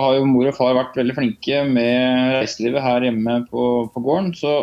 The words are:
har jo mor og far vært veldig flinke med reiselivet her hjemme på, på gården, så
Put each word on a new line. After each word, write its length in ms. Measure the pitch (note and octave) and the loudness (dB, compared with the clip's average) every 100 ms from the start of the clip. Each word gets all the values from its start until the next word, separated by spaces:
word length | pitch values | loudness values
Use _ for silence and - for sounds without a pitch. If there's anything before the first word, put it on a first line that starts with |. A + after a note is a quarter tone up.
har 140 | C3+ C3+ | 2 2
jo 80 | C3+ | 4
mor 200 | B2 C3+ | 4 2
og 80 | C3+ | 2
far 180 | B2+ | 2
vært 220 | B2+ C3 C3+ | 2 -2 -2
veldig 180 | B2 | -2
flinke 500 | C#3+ B2 - - C#3+ C#3+ | 0 -4 -4 -2 0 2
med 720 | B2 A#2+ B2 B2+ B2+ B2+ C3 | 2 2 2 2 2 0 0
reiselivet 440 | A2 - A#2 C#3 | -4 -4 -2 0
her 180 | C3 B2 | 0 0
hjemme 420 | B2+ A2+ A2+ A#2+ A#2+ | 0 0 0 -2 -4
på, 400 | A#2+ B2 A#2+ A2+ | -2 0 0 -2
på 100 | B2+ | -4
gården, 280 | C3 E3+ F#3 | -2 -2 -2
så 200 | E3+ D3 D3 | -4 -2 -2